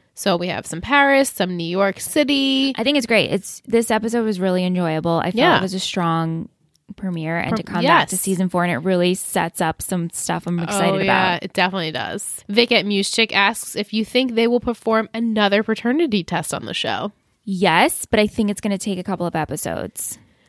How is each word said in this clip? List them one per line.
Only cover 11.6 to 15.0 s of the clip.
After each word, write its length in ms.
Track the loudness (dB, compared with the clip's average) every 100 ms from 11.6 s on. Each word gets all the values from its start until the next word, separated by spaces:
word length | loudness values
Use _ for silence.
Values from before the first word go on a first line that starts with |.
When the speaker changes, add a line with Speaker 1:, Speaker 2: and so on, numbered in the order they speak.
| 0 0 -4
Speaker 1:
does. 520 | -4 -6 -6 -6 -8 -2
Vic 220 | 2 4
at 140 | 2 2
Musechik 460 | 0 0 0 0
asks 420 | 2 2 0 -6 -8
if 180 | -4
you 100 | -4 0
think 280 | 0 0
they 140 | 2 2
will 140 | 2
perform 460 | 0 -4 0 0